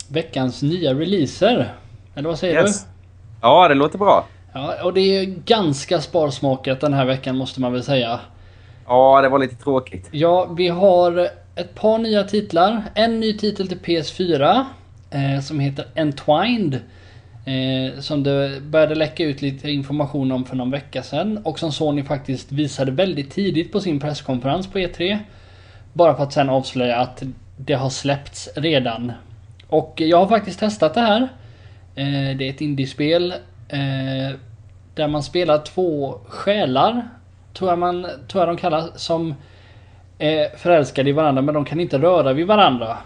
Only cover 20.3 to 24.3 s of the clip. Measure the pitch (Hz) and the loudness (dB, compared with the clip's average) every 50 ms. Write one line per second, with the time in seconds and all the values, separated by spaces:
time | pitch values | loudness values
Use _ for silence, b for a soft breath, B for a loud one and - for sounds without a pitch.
20.3 | 131 127 127 - 131 127 123 127 135 131 - - - 131 123 - 143 151 185 214 | -2 -2 -4 -4 -6 -6 -4 -4 -4 -6 -8 -8 -10 -10 -8 -6 -4 -4 -4 -4
21.3 | 214 214 - 165 147 - 170 160 139 - 160 151 143 143 135 139 151 139 - - | -4 -6 -6 -6 -6 -4 -4 -6 -4 -2 -2 0 0 -2 -2 -4 -6 -6 -4 -6
22.3 | 131 123 - - 139 143 151 139 - - 135 135 131 151 196 196 160 143 139 - | -6 -6 -8 -6 -4 -4 -4 -2 -2 -4 -4 -2 0 0 0 0 0 -4 -6 -6
23.3 | - 196 202 190 143 156 175 170 - 202 196 180 151 139 - 151 143 - - - | -4 -4 -2 0 0 -2 -2 -2 -4 -4 -2 -2 -2 -2 -2 -4 -8 -6 -6 -4